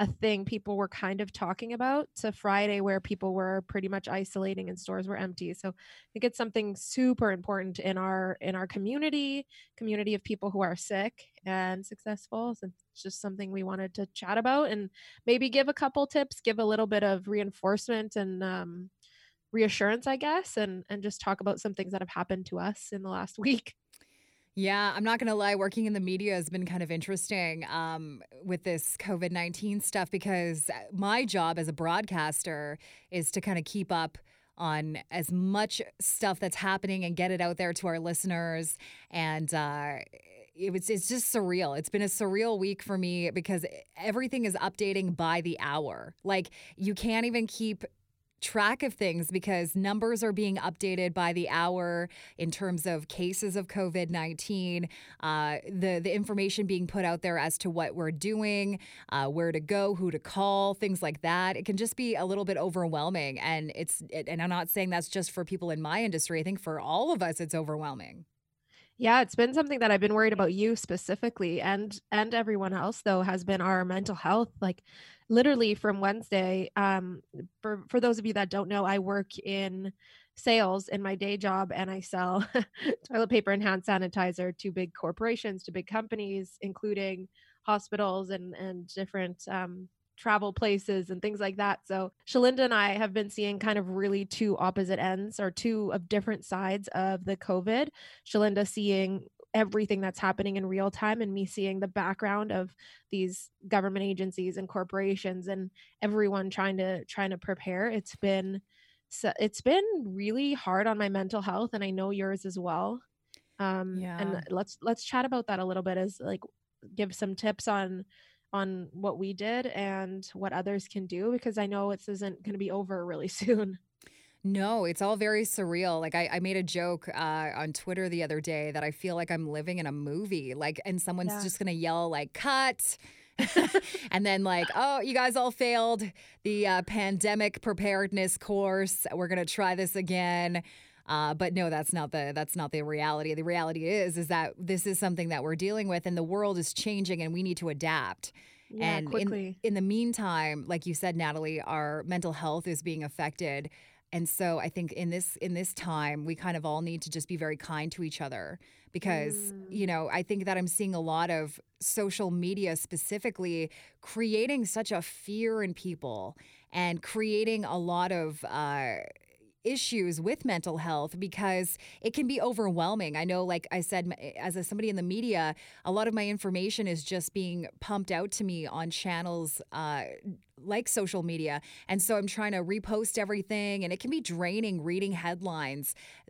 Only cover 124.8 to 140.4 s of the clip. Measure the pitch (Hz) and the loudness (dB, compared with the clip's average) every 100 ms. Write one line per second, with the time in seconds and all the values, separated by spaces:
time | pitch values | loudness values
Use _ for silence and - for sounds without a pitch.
124.8 | 175 170 196 214 214 214 220 - 185 170 | 0 2 2 2 4 2 2 0 0 2
125.8 | 185 165 160 170 170 180 185 190 180 175 | 2 2 2 2 2 0 0 0 0 0
126.8 | 175 175 - - 160 156 156 - 156 151 | 0 -2 -4 -4 0 0 -2 -2 -4 -6
127.8 | - 180 185 170 156 156 156 156 151 147 | -4 -2 -2 0 -2 -2 -2 -2 -2 -2
128.8 | 151 147 185 170 170 170 160 151 156 180 | -2 -4 -4 -2 -2 -2 -2 -4 -4 -4
129.8 | 156 147 147 156 208 185 135 131 151 160 | -4 -4 -4 -4 -2 -4 -4 -2 -2 -4
130.8 | 196 185 - 180 180 208 196 - 190 165 | -4 -2 -2 -2 -2 -2 -2 -2 -2 -2
131.8 | 165 165 170 151 147 - 277 269 269 240 | 0 0 0 -2 -4 -4 2 4 4 2
132.8 | - - - - - - 269 - 330 381 | -2 -2 -8 -20 -12 -2 2 4 4 4
133.8 | - 370 269 185 202 196 190 180 175 - | 2 -8 -2 0 2 2 4 2 2 2
134.8 | 269 277 233 254 254 247 247 240 247 233 | 2 2 2 4 4 4 2 2 2 4
135.8 | 233 233 214 - - - 208 208 202 185 | 4 2 -2 -8 -20 -6 -2 2 4 4
136.8 | 180 214 196 196 214 214 214 - - 185 | 2 0 2 2 2 4 2 0 -2 0
137.8 | 202 196 196 196 190 - - 202 196 190 | 2 2 2 2 0 0 0 0 2 2
138.8 | 190 - - 165 175 185 170 - 190 180 | 0 0 -2 -2 0 0 0 2 2 2
139.8 | 185 196 185 180 175 175 | 0 0 0 2 2 2